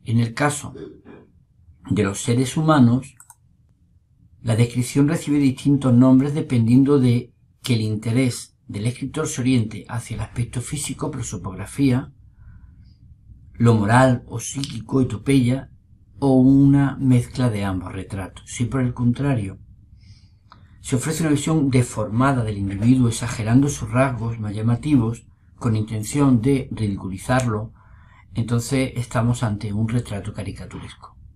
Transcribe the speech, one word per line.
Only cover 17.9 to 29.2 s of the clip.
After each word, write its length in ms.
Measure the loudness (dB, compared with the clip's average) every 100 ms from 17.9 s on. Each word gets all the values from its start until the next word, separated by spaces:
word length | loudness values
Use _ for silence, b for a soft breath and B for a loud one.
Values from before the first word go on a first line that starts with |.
retratos. 540 | -12 -10 -10 -10 -14 -16
Si 200 | -6 -4
por 160 | -2
el 120 | -2
contrario 640 | 0 0 0 0 -2 -4 -10 -20 -20 -20 -20 b b b b _ b b b
se 160 | -4 -2
ofrece 280 | -2 -2
una 80 | 0
visión 400 | 0 2 0 2
deformada 720 | 2 0 -4 -4 0 2 2
del 160 | -2 -4
individuo, 480 | -6 0 2 4 4
exagerando 600 | 0 -6 -4 2 4 4
sus 200 | -2 -4
rasgos 500 | 0 0 0 -6 -6
más 140 | -8
llamativos, 720 | -4 -2 0 2 2 2 -4 -12 _ _ _
con 200 | -2 -2
intención 640 | -2 -6 -6 0 4 4
de 300 | 2 0 -2
ridiculizarlo, 1040 | -4 -4 -4 -8 -10 -2 0 0 -4 -6 b b b b b b -6
entonces 560 | -2 -2 -2 -2 -2 -4
estamos 440 | -6 -2